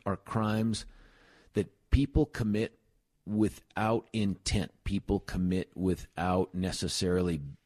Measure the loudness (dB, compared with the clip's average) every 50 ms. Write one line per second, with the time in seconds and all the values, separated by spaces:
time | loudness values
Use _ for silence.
0 | -4 -4 -4 -4 -6 -4 -2 0 0 2 2 0 0 0 -2 -4 -6 -12 -18 -20
1 | -20 -20 -20 _ -20 -20 -20 -20 -20 -4 _ -2 -2 -2 _ _ _ _ 4 4
2 | 4 4 4 2 2 2 0 -2 -2 0 0 0 0 -2 -6 _ _ _ _ _
3 | _ _ _ _ _ -4 0 2 2 2 0 -4 -18 _ -4 -2 0 0 0 0
4 | -2 -4 -4 -2 -2 -2 -2 -4 _ -2 0 0 -2 -2 -8 _ _ -2 -2 -2
5 | 0 0 -2 -2 -2 -4 -4 0 0 2 2 0 -2 -4 _ -2 0 0 0 0
6 | -4 -12 _ -4 0 0 2 2 0 0 -2 -4 -4 -4 -2 -4 -4 -4 -2 -2
7 | 0 2 2 2 2 0 0 -2 -4 -8 -14 -16 _